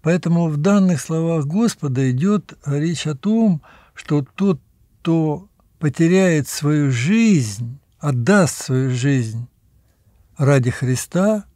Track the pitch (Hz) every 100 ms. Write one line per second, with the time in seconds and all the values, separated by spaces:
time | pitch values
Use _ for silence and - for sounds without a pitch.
0 | 156 175 170 170 170 147 165 202 185 165
1 | - 160 165 165 143 175 226 - 147 127
2 | 131 127 180 208 - - - 143 160 170
3 | 151 143 196 226 220 165 - - _ -
4 | - 147 139 - 196 165 _ _ _ _
5 | - 165 156 147 190 _ _ _ 151 -
6 | 165 185 190 160 135 - 147 151 143 123
7 | 131 220 226 185 113 101 117 131 _ _
8 | 151 127 117 208 165 - - 131 135 123
9 | 135 135 113 110 120 _ _ _ _ _
10 | _ _ _ _ 139 139 123 123 127 127
11 | - 170 196 214 196